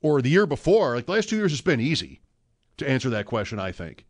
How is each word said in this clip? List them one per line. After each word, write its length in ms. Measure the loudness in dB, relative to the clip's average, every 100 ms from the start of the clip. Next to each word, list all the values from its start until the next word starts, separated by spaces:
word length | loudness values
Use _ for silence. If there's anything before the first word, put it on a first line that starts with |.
or 200 | 2 2
the 80 | 4
year 160 | 4 4
before, 500 | 0 2 4 4 -2
like, 100 | -2
the 80 |
last 160 | -2 0
two 80 | 0
years, 160 | 0
it's 80 | -2
been 180 | 0 0
easy 400 | 0 -2 -4 -16 _ _ _ _ _ -10
to 140 | -2
answer 200 | -2 0
that 140 | -4 -4
question, 320 | -4 -4 -6
I 140 | -8
think. 340 | -8 -14 -16